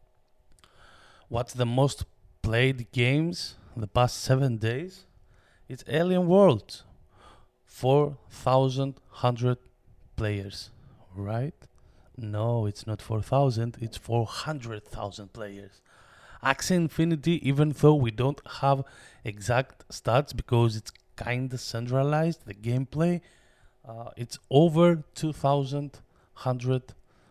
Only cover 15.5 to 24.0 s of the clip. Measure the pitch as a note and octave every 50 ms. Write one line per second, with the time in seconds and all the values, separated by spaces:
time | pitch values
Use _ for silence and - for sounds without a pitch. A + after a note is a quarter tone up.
15.5 | G2+ G2 G2+ F#2+ - _ _ _ _ - - _ - - - - - - - C3
16.5 | C3+ - - - F#3 F3 E3 D#3 - - E3 E3+ E3 D3 - E3 E3+ - - C3
17.5 | C#3 C#3 D#3 D#3 C#3+ - D3 D3+ D3+ D3 B2+ A2+ G#2+ A2 A#2+ C#3 D3 - - -
18.5 | - - C#3 C#3 C#3 C3+ C3+ - - - - - - - - - G2+ G#2 G2 G#2+
19.5 | A#2+ B2+ C3 - - - - - - - - A#2 A2+ C3+ D3+ - - A#2 - -
20.5 | B2 A#2 A#2 A2+ G#2+ A2 - - - _ _ _ _ - - A#2 B2 B2 C3 C3
21.5 | B2+ B2 - - - A#2 A#2+ A#2+ B2+ C3+ C#3 D3 D3+ D3+ D#3+ E3+ E3 - - -
22.5 | G2 G#2 G#2+ A#2 B2 B2+ C3+ - - D3+ E3 F3 F3 E3 - _ _ _ _ _
23.5 | _ _ - - _ _ - B2+ A2+ A2+